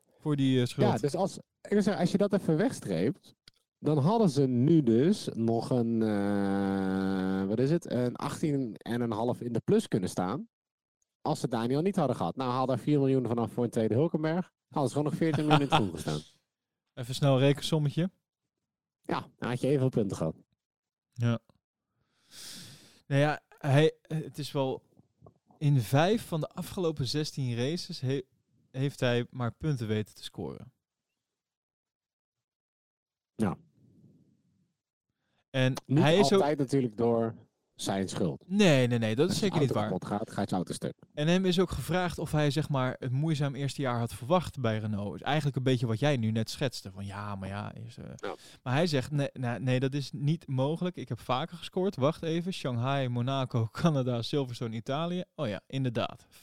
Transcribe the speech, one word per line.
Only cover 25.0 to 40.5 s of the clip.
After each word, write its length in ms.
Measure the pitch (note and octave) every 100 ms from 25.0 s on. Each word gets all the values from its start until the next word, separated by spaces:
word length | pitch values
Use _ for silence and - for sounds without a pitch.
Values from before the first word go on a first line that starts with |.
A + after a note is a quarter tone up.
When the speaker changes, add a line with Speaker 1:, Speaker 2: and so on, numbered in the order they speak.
| _ _ - _ _ _
Speaker 1:
in 220 | D3 C#3
vijf 460 | G2+ C#3 F3 A3+ -
van 140 | D#3+
de 80 | D#3+
afgelopen 580 | - E3+ - E3+ D3+ B2
zestien 500 | D3 D3+ - B2+ A#2
races 440 | C3 F3 - E3
he-, 220 | B2+ C3+ - _ _ _ _
heeft 300 | C3 C#3 -
hij 260 | B2+ A#2+ A#2+
maar 220 | C3 A#2
punten 340 | - D#3+ C3 A2
weten 280 | A2 G#2
te 80 | -
scoren. 500 | - - D2+ B1+ - _ _ _ _ _ _ _ _ _ _ _ _ _ _ _ _ _ _ _ _ _ _ _ _ _ _
Speaker 2:
Ja. 220 | - G#2 - _ _ _ _ - _ _ _ _ _ _ _ _ _ _ _ _ _ _
Speaker 1:
En 240 | C3+ B2+ B2+ -
Speaker 2:
Niet 120 | C#3+
Speaker 1:
hij 200 | D3 F3
is 140 | G3+
ook 80 | G3
Speaker 2:
altijd 180 | C#3+ D3+
natuurlijk 380 | C3+ C#3 B2 G#2
door 380 | A#2 A#2 A2+ A2+ _ _ _
zijn 340 | - - G3+ F#3+
schuld. 360 | - F3 C3+ -
Speaker 1:
Nee, 380 | G3 G3 C3+ B2
nee, 120 | A#2+
nee, 160 | A2
dat 100 | A2
is 60 | F3
Speaker 2:
Als 100 | G3+
je 40 |
Speaker 1:
zeker 160 | G3+ F3
niet 100 | C3+
Speaker 2:
auto 100 | A#2+
Speaker 1:
waar. 100 | G#2+ F#2
Speaker 2:
kapot 180 | - G#2
gaat, 120 | A2
gaat 200 | - G2